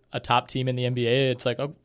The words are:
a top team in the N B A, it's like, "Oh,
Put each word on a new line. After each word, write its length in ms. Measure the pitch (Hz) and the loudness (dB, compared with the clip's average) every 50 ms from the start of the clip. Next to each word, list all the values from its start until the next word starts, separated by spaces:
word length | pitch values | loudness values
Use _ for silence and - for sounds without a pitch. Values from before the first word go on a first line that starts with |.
| _ _ - | _ _ -10
a 60 | 123 | -8
top 280 | - - 123 123 127 | 0 2 2 2 2
team 200 | - - 135 131 | 0 -4 -4 -2
in 80 | 131 123 | -2 -2
the 100 | 123 123 | -2 -2
N 80 | 120 123 | -2 0
B 140 | 123 120 | 0 2
A, 240 | 117 120 135 135 131 | 2 4 4 2 2
it's 140 | 123 120 - | 0 0 -2
like, 140 | 127 117 - | -2 -2 -2
"Oh, 140 | 139 143 - _ _ | -6 -8 -8 _ _